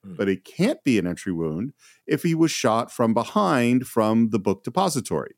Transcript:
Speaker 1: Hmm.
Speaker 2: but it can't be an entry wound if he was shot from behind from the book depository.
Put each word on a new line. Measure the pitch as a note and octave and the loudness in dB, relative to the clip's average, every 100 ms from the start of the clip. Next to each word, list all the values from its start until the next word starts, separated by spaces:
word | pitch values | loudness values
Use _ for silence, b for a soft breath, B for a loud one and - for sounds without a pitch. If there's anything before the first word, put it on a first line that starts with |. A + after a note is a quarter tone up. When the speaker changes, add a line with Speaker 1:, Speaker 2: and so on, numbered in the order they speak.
Speaker 1:
Hmm. | G2 | -16
Speaker 2:
but | E2+ G2 | -4 -2
it | F#2+ | -2
can't | - - G#3+ - | -4 -2 -2 0
be | - G#2+ | 0 2
an | F2 | 0
entry | E2+ G2+ | -4 -6
wound | E2 D#2+ D#2 C#3 - b b - | -4 -2 -4 -6 -10 b b -4
if | D3+ | -2
he | F3 | 0
was | D#3+ D#3+ | 2 0
shot | - C#3+ A2 B2 | 2 0 0 -2
from | - A#2 | 0 2
behind | A2+ A2 G#3 F#3+ C#3 A#2+ B2+ B2+ | 2 0 0 2 2 2 0 0
from | A#2 G#2+ A2+ A2+ | 0 2 4 2
the | G#2+ | 0
book | G2 F#2+ | 0 -2
depository. | - F3 F#3+ C#3+ - D#2 - | -4 -2 0 -2 -4 -4 -6